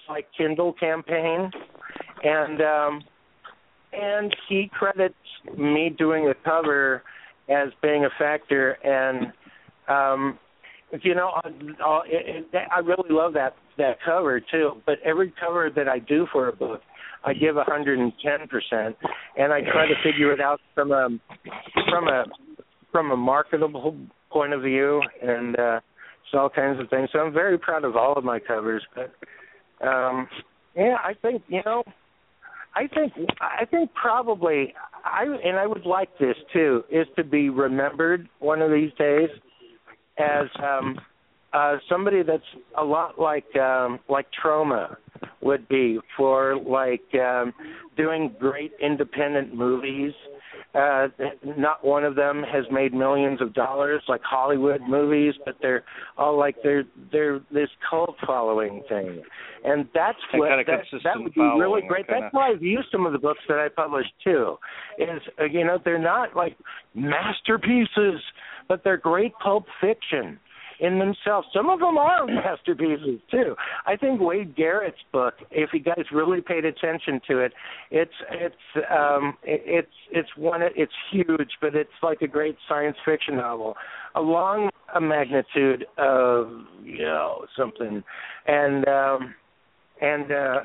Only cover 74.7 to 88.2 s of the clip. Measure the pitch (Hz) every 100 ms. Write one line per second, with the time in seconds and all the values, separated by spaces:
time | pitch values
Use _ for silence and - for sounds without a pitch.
74.7 | 196 190 - - 135 123 - - - 151
75.7 | 160 143 170 151 147 160 180 - 170 160
76.7 | 151 165 165 - 135 - 131 127 - -
77.7 | - - 156 165 - - 170 170 - -
78.7 | 151 - 170 147 143 143 - - 151 -
79.7 | 170 - - - 165 156 - 156 170 170
80.7 | - 151 - - 196 170 160 143 - 151
81.7 | 147 151 - 165 156 147 147 151 151 -
82.7 | 147 147 147 - 156 - 139 120 117 110
83.7 | 107 - - - - 160 170 185 214 202
84.7 | - - 170 160 151 131 135 127 147 135
85.7 | 127 - - 139 131 127 120 113 113 110
86.7 | 90 107 - 156 156 151 - - - 123
87.7 | - 113 104 - -